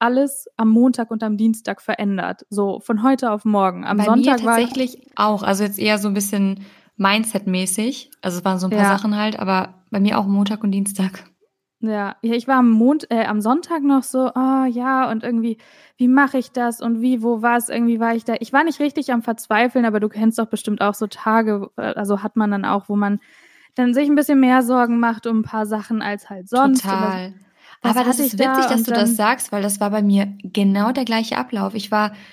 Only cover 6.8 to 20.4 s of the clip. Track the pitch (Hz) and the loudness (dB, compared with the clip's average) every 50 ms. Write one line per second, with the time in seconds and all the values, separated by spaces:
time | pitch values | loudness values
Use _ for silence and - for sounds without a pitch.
6.8 | _ _ _ - 190 196 202 220 220 220 - 190 - 190 185 185 185 185 - - | _ _ _ -2 0 2 2 2 0 -2 -4 -4 -2 -2 -2 -2 -2 -2 -2 -2
7.8 | 214 240 277 - - _ _ - - 190 175 180 180 190 190 180 185 185 208 208 | -2 -4 -4 -6 -10 _ _ -10 -6 -6 -4 -4 -2 -2 -2 0 -2 0 2 2
8.8 | 202 196 196 196 202 214 208 208 214 214 214 - - 190 190 185 185 - - _ | 4 4 2 2 0 -2 -2 -2 -2 -2 -4 -4 -2 0 0 0 -2 -4 -8 _
9.8 | _ _ - 202 196 208 208 - 202 196 196 202 202 202 214 208 214 202 196 196 | _ _ -2 0 0 2 2 0 0 0 2 2 2 0 -2 -2 -2 -2 0 -2
10.8 | 196 202 196 - 190 190 - - - _ _ _ _ _ _ _ _ _ _ _ | -2 -4 -2 -4 -4 -4 -4 -8 -20 _ _ _ _ _ _ _ _ _ _ _
11.8 | - 220 214 208 202 196 - _ - 226 226 247 233 - 269 262 247 233 226 220 | -6 -4 -4 -2 -4 -6 -6 _ -4 -2 -2 -2 0 2 4 6 6 6 6 6
12.8 | 226 254 294 311 - - 240 226 226 - 214 214 202 220 262 320 349 - 339 320 | 6 4 4 2 0 -2 -2 0 0 0 0 -2 0 2 0 0 0 -2 -4 -2
13.8 | 277 277 277 269 247 - - 262 262 247 - 254 262 262 269 269 262 262 233 240 | 0 2 2 2 0 0 -2 -2 -2 0 0 0 0 2 2 2 0 0 -2 -2
14.8 | 247 262 269 262 262 - 226 220 - 247 240 226 226 233 220 - _ _ _ _ | -2 0 0 0 0 0 -2 -4 -4 -2 -2 -2 -2 -2 -4 -6 _ _ _ _
15.8 | _ _ _ - 247 247 254 269 285 262 - 262 240 - - 254 240 240 233 - | _ _ _ 0 2 4 4 6 4 4 2 -2 -4 -4 -4 -4 -2 -2 -4 -4
16.8 | - 233 233 226 226 254 254 233 220 233 240 220 220 240 240 240 233 - - 233 | -4 -4 -2 0 0 0 0 0 0 0 -2 0 0 2 0 0 0 -2 -4 -2
17.8 | 233 233 233 220 226 226 233 233 - - 226 - 233 - - 277 311 330 294 - | 0 0 0 0 0 -2 -2 -2 -4 -4 -6 -6 -4 -2 0 0 2 0 0 -2
18.8 | 294 294 - - 277 - 247 233 226 - 220 - - - 220 208 240 254 - 262 | -2 -2 -2 -4 -4 -2 -2 -2 -2 -2 -4 -6 -4 -2 0 2 2 2 2 0
19.8 | 233 226 214 214 208 214 - 208 220 226 220 - | 0 2 0 0 -2 -2 -2 0 0 0 2 0